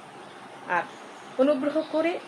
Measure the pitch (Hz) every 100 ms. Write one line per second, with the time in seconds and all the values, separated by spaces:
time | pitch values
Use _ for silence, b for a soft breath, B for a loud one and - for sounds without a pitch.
0 | - - - - - - - 175 - -
1 | - - - - 269 277 294 311 311 311
2 | 330 370